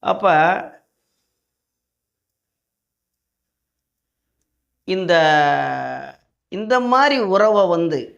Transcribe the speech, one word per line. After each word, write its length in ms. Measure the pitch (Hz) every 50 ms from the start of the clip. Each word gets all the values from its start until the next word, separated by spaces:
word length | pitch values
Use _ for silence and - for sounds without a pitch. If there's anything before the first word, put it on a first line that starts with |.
| -
அப்ப 220 | - - 208 208 196 165 156 156 170 185 - - - - - _ _ _ _ _ _ _ _ _ _ _ _ _ _ _ _ _ _ _ _ _ _ _ _ _ _ _ _ _ _ _ _ _ _ _ _ _ _ _ _ _ _ _ _ _ _ _ _ _ _ _ _ _ _ _ _ _ _ _ _ _ _ _ _ _ _ _ _ _ _ _ _ _ _ _ _ _ _ _ _ _ -
இந்த, 260 | 185 190 185 170 175 165 160 156 151 151 147 143 143 143 139 139 135 131 131 127 127 131 139 135 135 _ _ _ _ _ _ _
இந்த 240 | - 190 214 214 247 254 247 247
மாதிரி 260 | 247 262 277 294 285 262 226 196 185
உறவை 280 | 196 208 220 214 208 196 180 175
வந்து 240 | 165 170 170 160 135 117 - -